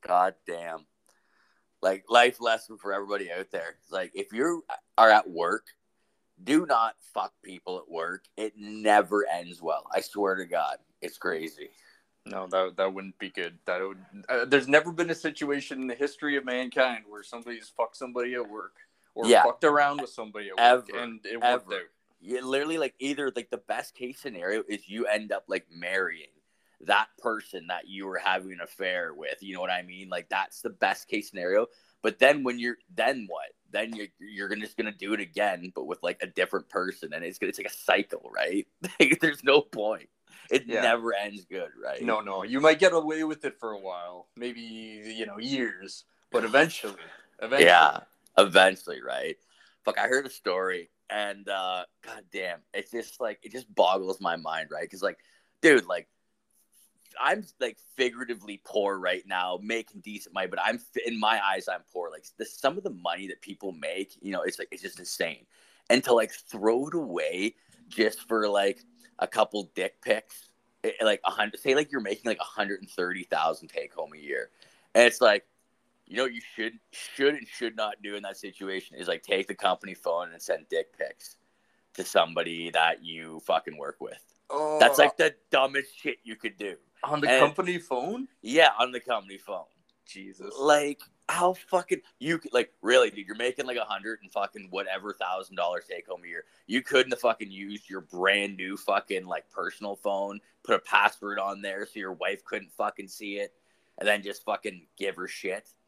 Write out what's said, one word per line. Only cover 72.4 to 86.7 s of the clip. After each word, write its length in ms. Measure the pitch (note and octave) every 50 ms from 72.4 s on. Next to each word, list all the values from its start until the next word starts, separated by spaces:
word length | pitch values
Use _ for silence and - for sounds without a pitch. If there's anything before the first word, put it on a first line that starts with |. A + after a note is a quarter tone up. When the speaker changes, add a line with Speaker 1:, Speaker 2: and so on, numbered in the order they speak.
| -
Speaker 1:
hundred 380 | - - - G#2 G2+ G2+ F#2+
and 80 | G2 -
thirty 340 | - - F2+ F2+ F#2 F#2+ F2
thousand 460 | _ - D#2 D#2+ E2 D#2+ - - D#2+
take 240 | - E2 D2 D2+ _
home 180 | D#2+ D#2+ D2 D2
a 40 | D2+
year. 320 | D2 C#2+ C#2 C2 A#1 - _ _ - _ _ _ _ _ _
And 120 | A2+ A#2+
it's 160 | A#2+ A#2 -
like, 240 | C3 A2+ G#2 G2+ _ _ _ _ _ _ _ _ _ _ _ _ _
you 120 | _ - A2
know 60 | C3
what 100 | C3 A#2
you 80 | A#2 - - -
should, 200 | - A2 A2+ A2+ A#2 _ _
should 440 | - - - - - - C3+ C#3+ D3+
and 120 | C#3+ A#2+ -
should 300 | - - B2+ A2+ A2 A2
not 240 | G#2+ G#2+ G#2 _ G#2
do 120 | G#2 G#2
in 80 | G#2 G2+
that 120 | G2 G2
situation 600 | - - G2+ F2+ - G2 F#2+ F#2+ F#2+ - - - -
is, 100 | F2 E2+
like, 160 | F2 E2 -
take 240 | - - F#2+ G2 -
the 80 | G2+
company 380 | - - G2 F#2 - - F#2+ F#2
phone 400 | - - F2+ E2+ E2+ F2+ F2+ E2+
and 80 | E2+
send 260 | - - F#2 - - _
dick 300 | - E2 D#2+ _ _ _
pics 400 | - C2+ - _ - - - _ _ _ _ _ _ _ _ _ _ _ _
to 100 | - F#2
somebody 680 | - - G2 E2+ E2 E2 E2+ E2 E2 E2 E2+ E2+ E2+
that 340 | D#2+ E2 E2 E2 E2 - -
you 340 | E2+ E2 E2 E2 D#2+ D#2+ D#2+ -
fucking 320 | - F2+ D#2+ - - D#2 D2+
work 240 | C#2+ C#2 D2+ _
with. 200 | C#2 G#1+ - - - _ _ _ _ _
Speaker 2:
Oh, 300 | - C#3+ D#3 D3+ D3+ D3+
Speaker 1:
That's, 200 | A#2 A#2+ C#3 C3+
like, 160 | D3+ D3+ -
the 180 | - E3 D#3+ D#3 _ _ _
dumbest 480 | - C#3 C3 C3+ C#3 C#3 C3 - - -
shit 200 | - D3+ A#2+ _ _
you 100 | A#2 A2
could 220 | G#2 - A2 G2+ F#2+
do. 180 | G#2 G2